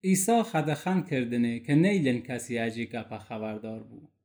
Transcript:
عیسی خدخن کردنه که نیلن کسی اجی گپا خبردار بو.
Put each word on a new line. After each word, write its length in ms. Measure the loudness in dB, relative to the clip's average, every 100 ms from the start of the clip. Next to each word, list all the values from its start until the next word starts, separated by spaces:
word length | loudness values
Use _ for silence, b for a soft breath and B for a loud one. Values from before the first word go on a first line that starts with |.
عیسی 380 | 4 2 4 2
خدخن 600 | 2 0 0 -2 0 0
کردنه 580 | 0 -2 0 0 0 -2
که 140 | 2
نیلن 460 | 4 6 4 2 0
کسی 380 | -2 -10 -4 -4
اجی 280 | -2 -4 -6
گپا 320 | -8 -8 -12
خبردار 640 | -10 -8 -6 -8 -10 -12
بو. 180 | -14 -20 -20 _